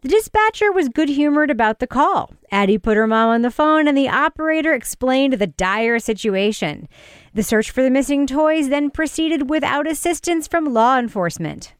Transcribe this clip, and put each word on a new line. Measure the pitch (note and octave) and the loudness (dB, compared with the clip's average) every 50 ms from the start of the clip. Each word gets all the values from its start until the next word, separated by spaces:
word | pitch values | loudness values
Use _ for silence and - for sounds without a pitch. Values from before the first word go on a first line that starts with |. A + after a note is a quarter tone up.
The | - C4 | -2 2
dispatcher | E4+ A4 - - - G#4+ G#4+ A4 A4 - G#4+ G#4 | 0 0 0 0 0 2 2 2 0 0 0 2
was | F#4+ F#4+ E4 B3+ | 2 2 0 0
good-humored | A#3 - D#4+ C#4+ C#4+ C4+ D4 D4 D4 D4+ D4+ C#4+ | 0 0 0 0 0 0 2 2 2 2 2 2
about | D4 A3 A3+ G#3+ A3 _ | 2 0 0 0 0 _
the | B3 | -6
call. | - - B3 D4 F4+ G4 - - - - _ _ _ | -4 0 0 2 2 2 -2 -4 -6 -12 _ _ _
Addie | - G3+ G3+ F#3+ G#3 A3 | -2 0 2 2 2 0
put | - A3+ G#3+ | 2 0 2
her | G#3 A3 | 2 2
mom | A3 A3 A3 A3+ A3+ | 2 2 2 2 2
on | A3+ A#3 | 2 2
the | A#3 B3 | 0 -2
phone, | - - D4+ D4+ D#4 D#4 D4+ D4 | 0 0 2 2 4 4 2 2
and | C#4+ C#4 | 2 2
the | C#4 B3+ | 0 0
operator | - A#3+ C#4+ D#4+ - - D#4 D#4+ D#4+ D#4+ D4 D#4+ | 0 0 0 -2 -2 -2 -2 -2 0 0 0 0
explained | D#4 B3 - - - - B3 B3+ C4 C4+ C#4 C#4 C4 | -2 -2 -4 -8 -8 -4 -2 0 2 2 2 0 0
the | G3+ G#3 F3+ | 0 -2 -4
dire | C#3+ - F#3+ F#3 G3 G#3+ A3+ A3+ A#3 A#3 | -2 -4 -2 -2 0 0 0 0 0 0
situation. | - - A3 G3 - A3+ G3 F#3+ G3 G#3 G#3+ - G3 D#3 D3 - - - _ - - - - - - - _ | -2 -4 -6 -2 -2 -2 0 0 0 0 -2 -2 -4 -6 -6 -8 -14 -20 _ -20 -20 -20 -20 -20 -20 -10 _
The | G#3+ | -6
search | G#3+ - A#3 G#3+ A3 - | -2 0 0 0 0 0
for | - - | -2 0
the | C4 C4 | 2 2
missing | B3+ C4+ C4+ C4+ C#4+ C#4 C#4+ | 2 2 2 0 0 0 0
toys | B3+ C4 D4 D#4 D#4 D#4 D#4+ D4 C4 | 0 0 0 2 2 2 2 0 0
then | C#4 D4 D4 C#4+ | 0 0 -2 -2
proceeded | - - D#4+ D4 - - D#4+ D#4+ D#4+ C#4+ D4 B3+ | -2 -4 -4 -4 -2 -4 -2 -2 -2 -2 -2 -2
without | D#4 D#4 - - - C#4+ D4+ D#4 | -2 -2 -2 -2 -2 -2 -2 -4
assistance | D#4+ - - F4 F4 - - F4 F4 E4 D4+ | -4 -4 -2 -4 -4 -2 -2 -2 -2 -2 -2
from | - - E4+ D#4+ D4+ | -2 -2 -2 -2 0
law | A#3+ A3 A3+ B3 C4 B3+ | 2 2 4 4 4 2
enforcement. | A#3+ A3 - G#3 F3+ E3+ - - E3 D3+ D3 C3+ - - _ | 0 -2 -4 -4 -4 -4 -4 -6 -8 -8 -8 -12 -16 -20 _